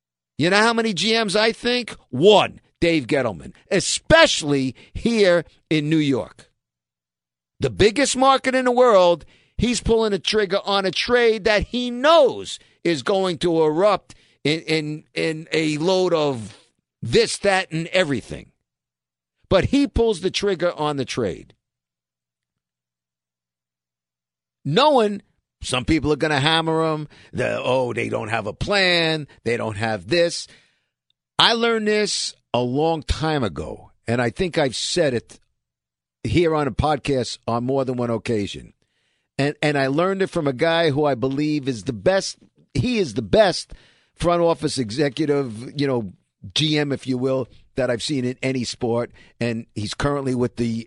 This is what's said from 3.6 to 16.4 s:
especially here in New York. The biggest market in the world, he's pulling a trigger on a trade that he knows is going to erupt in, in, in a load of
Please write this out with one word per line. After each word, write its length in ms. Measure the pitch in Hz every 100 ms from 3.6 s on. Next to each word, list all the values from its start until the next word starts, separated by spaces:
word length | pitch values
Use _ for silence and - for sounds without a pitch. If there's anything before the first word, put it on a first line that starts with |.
| -
especially 1040 | 196 - - - 320 330 - 156 139 131 127 -
here 520 | - 226 233 196 175 - _ -
in 220 | 156 147
New 60 | 160
York. 560 | 147 127 82 - - _ _ _ _ _ _ _ _ _ _ -
The 120 | 135
biggest 460 | 101 202 220 269 254
market 380 | 262 262 254
in 120 | 254 254
the 40 |
world, 540 | 247 247 202 180 170 - _ _ -
he's 240 | 233 233
pulling 320 | - 226 220
a 80 | 196
trigger 400 | - 214 202 190
on 220 | - 196 190
a 60 |
trade 500 | - - 247 233 220
that 220 | 190 208
he 260 | 175 240 247
knows 720 | 240 277 330 262 107 95 - _ _
is 180 | 170 165
going 360 | 123 196 190 165
to 260 | 180 160
erupt 500 | 156 156 208 190 - - _ _
in, 160 | 143 156
in, 440 | 147 160 151 151 -
in 360 | - 165 156 160
a 240 | 160 160 151
load 360 | 165 185 185
of 420 | 165 147 127